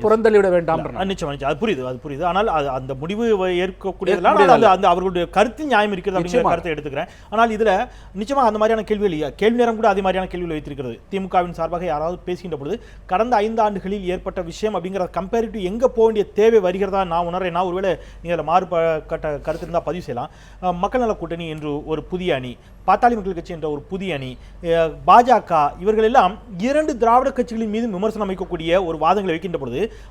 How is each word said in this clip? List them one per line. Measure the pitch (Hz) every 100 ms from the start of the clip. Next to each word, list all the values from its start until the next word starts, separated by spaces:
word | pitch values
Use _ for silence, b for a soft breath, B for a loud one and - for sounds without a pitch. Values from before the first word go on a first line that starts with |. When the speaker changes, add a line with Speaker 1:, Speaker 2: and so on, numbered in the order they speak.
Speaker 1:
புறந்தள்ளிவிட | 214 226 220 208 196
வேண்டாம். | 175 170 160
Speaker 2:
ஆ, | 151 -
நிச்சயமா, | 190 185 151
நிச்சயமா. | 139 139
அது | 147
புரியுது, | 220 135 127
அது | 127
புரியுது. | 151 139
ஆனால் | 175 185 220
அது, | 160 139
அந்த | 131 131
முடிவு | 131 160 208
வ-, | 233 202 185 175
ஏற்கக்கூடியது | 185 - 190 - 185 190
இல்ல. | 202
Speaker 1:
ஏற்கக்கூடியது |
Speaker 2:
ஆனால் | 208
அந்த, | 185
Speaker 1:
அல்ல. | - 214
Speaker 2:
அந்த | 185 190
அவர்களுடைய | 175 185 180 170
கருத்து | 190 233 220
நியாயம் | 302 214 208
இருக்கிறது | 185 190 185
அப்படிங்கிற | 175 240
Speaker 1:
நிச்சயமா. | 185
Speaker 2:
கருத்தை | 170 170
எடுத்துக்கிறேன். | 147 139 135 180 B B
ஆனால் | 214 233
இதுல | 214 220 190 147 B B 190
நிச்சயமா | 214 277 233
அந்த | 214
மாதிரியான | 214 220 190
கேள்விகள் | 208 202
இல்லையா? | 151 143 -
கேள்வி | 214 240
நேரம் | 233 214
கூட | 220
அதே | 196
மாதிரியான | 190 185 185
கேள்விகள் | 180 175 151
வைத்திருக்கிறது. | 143 139 127 - -
திமுகவின் | 190 185 185 175 165
சார்பாக | 160 175
யாராவது | 180 151 165 175
பேசுகின்ற | 185 175 185 143
பொழுது, | 143 233 B B -
கடந்த | 185 240 220
ஐந்து | 220 226
ஆண்டுகளில் | 214 196 190 208 180
ஏற்பட்ட | 180 190 190
விஷயம் | 165 - 214
அப்படிங்கிற | 190 185 196 175 170
comparative | 180 233 220 214
எங்க | 180 233 262
போக | 226
வேண்டிய | 226 214 -
தேவை | 202 226 226
வருகிறதா | 180 185 190 196 180
நான் | 170 170
உணர்றேன். | 180 180 170
நான் | 185
ஒருவேளை | 185 196 160 B B
நீங்க | 170 165
அதுல |
மாறுபட்ட | 151 180 175 170 165 156 156 156 156 139
கருத்து | 160 160 165
இருந்தா | 165
பதிவு | 151 175
செய்யலாம். | 147 120 151 B B B
அஹ், | 180 175
மக்கள் | 202 254
நல | 226
கூட்டணி | 202 165 170 165
என்று | 156 147 147 147
ஒரு | 156
புதிய | 151 180 180
அணி, | 135 127 117 b - -
பாட்டாளி | 196 240
மக்கள் | 220 190 170
கட்சி | 165
என்ற | 165 151
ஒரு | 143
புதிய | - 185 190
அணி, | 143 127 123 b b
அஹ், | 175 165 160 143 147
பாஜக, | 220 247 214 - 160 143 147
இவர்கள் | 196 220
எல்லாம் | 220 254 185 214 - 180
இரண்டு | 240 294 311 233
திராவிட | 226 247 269
கட்சிகளின் | 262 - 226 220
மீது | 214 240
விமர்சனம் | 180 214 208 196
வைக்கக்கூடிய | 190 180 170 165 185 170
ஒரு | 156
வாதங்களை | 160 202 190
வைக்கின்ற | 160 180 165
பொழுது, | 127 135 220 B B